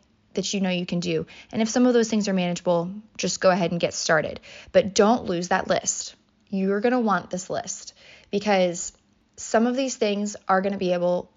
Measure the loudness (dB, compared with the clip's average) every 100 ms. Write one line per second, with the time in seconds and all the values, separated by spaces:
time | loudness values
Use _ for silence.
0 | _ _ _ -6 -4 -2 0 -2 -2 -4
1 | -2 -4 -4 -14 -8 -2 0 2 4 4
2 | 2 0 0 0 0 -2 0 0 -2 -8
3 | -14 -6 -6 2 2 4 0 0 -2 -2
4 | 0 0 0 -8 -16 -20 0 2 4 4
5 | 4 4 0 -4 0 -2 0 -2 -2 -6
6 | -8 -16 _ _ -8 -2 0 0 2 2
7 | 2 0 -2 -8 -6 -8 -8 -12 -14 -20
8 | -20 -20 -6 -4 2 2 2 -2 -10 -14
9 | _ _ _ -18 0 2 2 0 -2 -2
10 | -2 -2 -4 -6 0 0 0 -2 0 0
11 | 0 0 -4